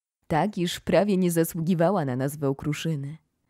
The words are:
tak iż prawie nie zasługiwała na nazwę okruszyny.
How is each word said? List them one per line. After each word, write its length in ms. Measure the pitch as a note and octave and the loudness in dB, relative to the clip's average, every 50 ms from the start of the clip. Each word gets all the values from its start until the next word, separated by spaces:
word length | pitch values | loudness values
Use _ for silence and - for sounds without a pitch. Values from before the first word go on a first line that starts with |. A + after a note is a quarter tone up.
| _ _ _ _ _ | _ _ _ _ _
tak 300 | - E3 D3+ E3+ G#3+ - | -2 0 0 0 0 -2
iż 220 | F#3 E3+ F3 - - | -2 -4 -4 -4 -6
prawie 380 | - - F3 E3 G3 G#3 G3 | -2 2 4 4 4 4 2
nie 140 | F3+ F3+ F3 | 2 2 2
zasługiwała 720 | E3 E3 E3 - - E3 D#3+ E3+ F#3 D#3 E3 E3+ G#3 F#3 D3 | 2 2 0 0 0 -4 0 0 2 2 2 2 2 0 -2
na 100 | C3+ B2 | -2 -2
nazwę 340 | C3 C3 C#3+ D3+ D3+ C#3+ C3+ | -2 -2 -4 -4 -2 -2 -2
okruszyny. 680 | C#3 - - D3 D3 - - E3 D#3 C#3 C#3 C#3 D#3 - _ _ _ _ _ | -2 -2 -4 -4 -4 -4 -4 -4 -4 -4 -6 -10 -12 -14 _ _ _ _ _